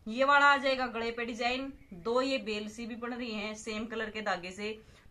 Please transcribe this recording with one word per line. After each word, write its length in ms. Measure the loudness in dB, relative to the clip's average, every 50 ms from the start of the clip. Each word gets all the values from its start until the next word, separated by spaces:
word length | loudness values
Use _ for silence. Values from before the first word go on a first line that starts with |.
| -10 -4
ये 160 | 0 2 6
वाला 200 | 6 8 8 10
आ 120 | 8 8 6
जाएगा 280 | 4 2 2 2 0 -2
गले 220 | -2 -4 -4 -4
पे 140 | -4 -4 -4
design, 460 | -4 -4 -2 0 0 0 -2 -4 -6 -10 -14 -16 -18 -14
दो 260 | -8 -2 0 2 2
ये 160 | 2 2 0 -2
बेल 280 | -2 -2 -4 -4 -4 -8
सी 160 | -8 -10 -10 -10
भी 80 | -8 -8
बन 160 | -8 -6 -6
रही 180 | -6 -6 -6
है, 220 | -4 -4 -6 -6 -8
same 300 | -8 -8 -8 -6 -6 -6 -6
color 220 | -4 -6 -6 -6
के 120 | -6 -4 -2
धागे 280 | -2 -2 -2 -2 -6
से। 260 | -8 -6 -6 -6 -6 -8 -14 -20 -20 -20 -16 -10